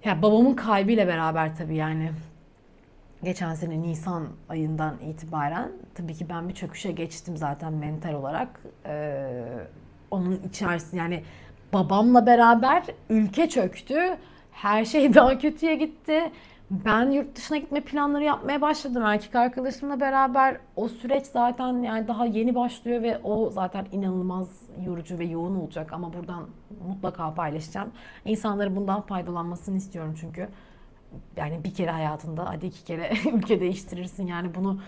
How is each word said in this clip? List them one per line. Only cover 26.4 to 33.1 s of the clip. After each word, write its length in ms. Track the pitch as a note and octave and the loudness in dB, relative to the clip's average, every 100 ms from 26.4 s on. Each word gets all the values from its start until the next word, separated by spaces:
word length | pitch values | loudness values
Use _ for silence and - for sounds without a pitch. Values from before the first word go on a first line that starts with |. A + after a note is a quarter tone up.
| D#3 - - G#3+ F3 | -12 -16 -20 -14 -10
mutlaka 460 | F#3+ F3+ - D#3+ | -6 -6 -4 -6
paylaşacağım. 580 | D#3+ D#3+ D#3 D#3 - - - - - - | -4 -4 -4 -8 -8 -10 -12 -20 -14 -4
İnsanların 500 | G#3+ A3 G3+ G3+ F#3+ | -2 -2 -2 -2 -2
bundan 260 | G3+ G3+ | -2 -2
faydalanmasını 760 | G3+ F#3+ F3 F3 E3+ F3 - F#3+ | -2 -6 -4 -6 -6 -8 -4 -4
istiyorum 380 | F#3+ E3+ D#3 D#3 | -4 -8 -8 -8
çünkü. 300 | D#3+ D#3+ G3+ - - - - - - - - - | -10 -10 -10 -12 -20 -20 -20 -20 -20 -20 -14 -8
Yani 260 | D3 E3 | -6 -4
bir 100 | E3 | -6
kere 180 | - E3+ | -4 -2
hayatında 580 | E3 D#3 D3+ D#3 D#3+ A#2+ | 0 -2 -4 -8 -8 -6
hadi 160 | D3+ F3+ | -6 -8
iki 180 | - | -10
kere 280 | - E3 - | -10 -6 -2